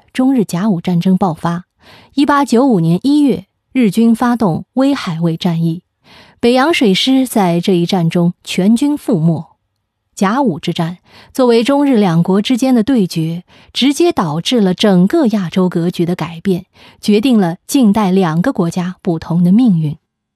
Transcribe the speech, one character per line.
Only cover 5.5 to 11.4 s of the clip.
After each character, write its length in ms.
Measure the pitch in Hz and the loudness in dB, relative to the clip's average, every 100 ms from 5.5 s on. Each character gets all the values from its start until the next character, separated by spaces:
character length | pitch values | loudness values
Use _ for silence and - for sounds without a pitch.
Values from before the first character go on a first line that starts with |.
| 165 | -2
役， 180 | 165 170 - _ _ - - _ | -2 -4 -12 _ _ -20 -20 _
北 140 | 240 | 0
洋 200 | 254 294 | 2 0
水 220 | 339 233 | 2 2
师 320 | 185 262 262 254 | 2 0 0 0
在 320 | 226 185 170 | 0 0 0
这 140 | 175 | 0
一 120 | 180 170 | 0 0
战 220 | 190 165 | 0 0
中 260 | 175 175 - | 0 0 -2
全 320 | - - 185 233 | -8 -2 0 2
军 200 | 285 294 | 0 -2
覆 220 | - 190 | -2 0
没。 380 | 165 160 160 _ _ _ _ _ _ | 0 -2 -8 _ _ _ _ _ _
甲 260 | - 196 247 | -4 -2 0
午 200 | 262 156 | -2 -2
之 120 | - | -6
战 260 | 165 165 180 _ - - | -4 -6 -8 _ -20 -12
作 140 | - | -2